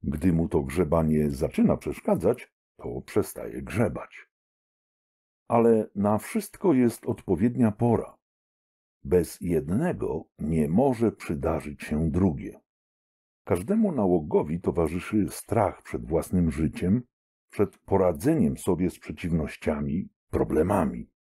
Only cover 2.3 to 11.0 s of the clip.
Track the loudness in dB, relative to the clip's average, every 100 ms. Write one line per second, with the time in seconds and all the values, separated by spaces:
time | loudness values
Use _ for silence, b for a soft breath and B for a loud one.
2.3 | 0 -6 _ _ _ -10 -10 -4 -2 -2
3.3 | -6 -12 -10 -8 -2 -2 -2 -12 -20 -20
4.3 | _ _ _ _ _ _ _ _ _ _
5.3 | _ _ 4 6 4 2 0 0 0 -2
6.3 | -6 -6 -2 2 4 2 0 -6 -6 -2
7.3 | 0 0 2 0 2 2 2 -2 -14 _
8.3 | _ _ _ _ _ _ _ 0 2 2
9.3 | -6 -2 -2 0 -2 -2 -4 -6 -6 -10
10.3 | _ -2 0 2 2 2 2